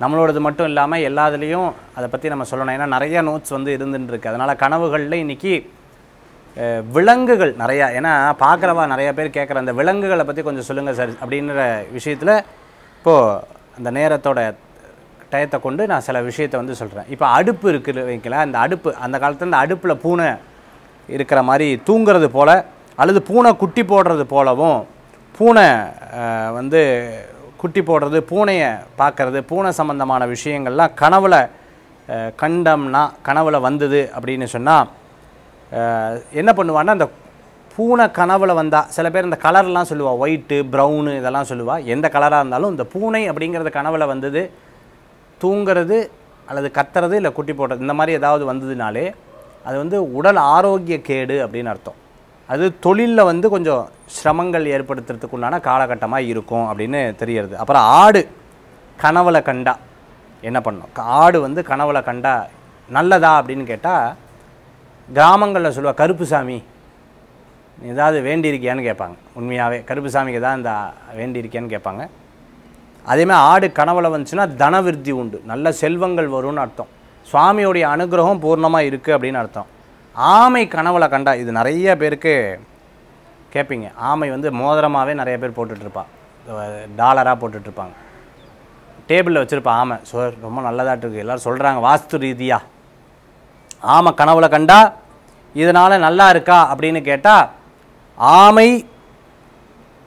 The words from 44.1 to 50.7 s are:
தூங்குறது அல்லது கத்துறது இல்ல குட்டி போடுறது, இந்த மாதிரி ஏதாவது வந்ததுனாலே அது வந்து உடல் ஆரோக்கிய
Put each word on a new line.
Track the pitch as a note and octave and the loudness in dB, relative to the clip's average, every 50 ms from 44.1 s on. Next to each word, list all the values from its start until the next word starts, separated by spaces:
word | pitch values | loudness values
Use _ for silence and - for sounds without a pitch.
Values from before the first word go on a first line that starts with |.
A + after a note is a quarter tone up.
| C3+ C3+ C3 C#3 C#3 D#3 F#3 F3+ - - _ _ _ _ _ _ _ _ _ _ _ _ _ _ _ - | -4 -4 -6 -6 -4 -4 -6 -6 -10 -18 _ _ _ _ _ _ _ _ _ _ _ _ _ _ _ -6
தூங்குறது | - F#3 G3 G3+ G#3 F#3+ F#3+ F3 F3 E3 G#3 A3+ A3 - - _ _ _ _ _ _ | -4 -2 -2 -2 0 0 0 0 0 0 -2 -2 -2 -4 -10 _ _ _ _ _ _
அல்லது | - C#3 C#3 C#3 C#3 - | -12 -8 -8 -8 -4 -4
கத்துறது | C#3+ C#3 - - F#3 E3+ E3+ F#3+ | -4 -4 -2 -2 -2 -2 0 0
இல்ல | G#3 G3 D#3 | -2 -2 -2
குட்டி | - - D3 C#3+ | -4 -6 -6 -8
போடுறது, | D3+ C#3 C#3 B2+ C3 B2 | -6 -6 -4 -4 -4 -6
இந்த | C3 C#3 C#3+ | -6 -4 -4
மாதிரி | D3 D#3 D#3+ E3 D3 | -2 -2 -2 -2 0
ஏதாவது | C#3 C#3+ D3 D3 C#3+ C3 B2+ | 0 0 0 0 0 -4 -6
வந்ததுனாலே | C3 C3 C3 C3+ B2 A#2 G#2+ G#2+ A#2 D#3 F#3 G#3+ - _ - - - - - - - - | -6 -8 -8 -8 -6 -6 -6 -6 -6 -6 -8 -8 -12 _ -20 -20 -20 -20 -20 -20 -18 -12
அது | - C3 C#3 | -10 -8 -8
வந்து | D3 E3 F#3+ G3+ F#3 C#3+ B2 | -6 -4 -4 -4 -4 -4 -4
உடல் | C3 D#3 F#3+ G3+ | 0 2 2 4
ஆரோக்கிய | F3+ D3 C#3 D3 E3+ F#3 G3+ | 4 4 4 4 4 4 2